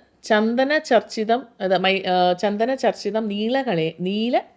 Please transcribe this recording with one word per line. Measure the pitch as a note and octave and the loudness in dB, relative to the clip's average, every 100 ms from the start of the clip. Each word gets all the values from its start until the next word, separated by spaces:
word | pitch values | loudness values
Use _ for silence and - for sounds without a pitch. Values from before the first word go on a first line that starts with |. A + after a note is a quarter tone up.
| _ _ | _ _
ചന്ദന | - G#3+ A3 A#3+ C4+ D4+ | 0 2 2 0 0 0
ചർച്ചിതം, | D4+ A#3 - - G#3+ A#3+ - - | 2 2 2 -4 -2 -2 -2 -8
അത് | F#3+ F#3 | 0 2
മൈ-, | F#3+ F#3+ F#3 | 2 0 0
ആ, | F3+ F3+ | 2 2
ചന്ദന | F3+ G#3+ G#3 A#3 C4 | 2 0 0 -2 0
ചർച്ചിതം | A3+ F#3 G#3 G#3+ A3+ | 0 -2 -4 -4 -4
നീല | G3+ A3 C4+ | -4 -2 -2
കളേ-, | B3 E3+ D#3+ - | 0 0 -2 -4
നീല | F3+ G#3 A3+ D4+ - | -4 -2 0 -2 -4